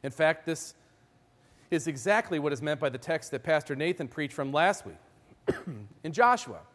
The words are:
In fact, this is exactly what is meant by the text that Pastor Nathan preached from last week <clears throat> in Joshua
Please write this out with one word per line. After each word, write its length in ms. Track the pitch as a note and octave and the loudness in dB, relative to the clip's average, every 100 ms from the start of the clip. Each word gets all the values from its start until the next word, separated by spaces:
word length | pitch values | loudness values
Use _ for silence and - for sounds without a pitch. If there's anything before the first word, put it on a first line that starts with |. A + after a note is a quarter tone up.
In 100 | C#3 | -8
fact, 360 | - D#3 D#3+ D#3+ | 2 2 2 -4
this 260 | D#3+ - - _ _ _ _ _ _ _ _ _ | -6 -8 -16 _ _ _ _ _ _ _ _ _
is 180 | E3 D3+ | -2 -2
exactly 520 | C3+ C3 G#3+ A3 E3 | -2 2 2 2 -2
what 120 | D3 | 0
is 120 | C#3 | -2
meant 160 | D3+ D3+ | -2 0
by 100 | D3 | -2
the 80 | B2 | -2
text 320 | - D#3+ - | -2 -4 -2
that 120 | C3 | -6
Pastor 320 | E3 D#3 - C#3 | 2 2 2 -2
Nathan 320 | D#3+ F3+ C3+ | -2 -2 -6
preached 260 | - C#3+ | -4 -6
from 180 | - C#3 | -4 -2
last 340 | D3 F3 G3+ - | 4 4 2 -6
week 120 | - _ _ _ - - | -16 _ _ _ -6 -4
<clears throat> 560 | - - A#2 G#2 - | -4 -8 -12 -14 -10
in 80 | D#3+ | -6
Joshua 500 | D#3+ A#3+ B3 - F2 - | 4 6 6 0 -14 -16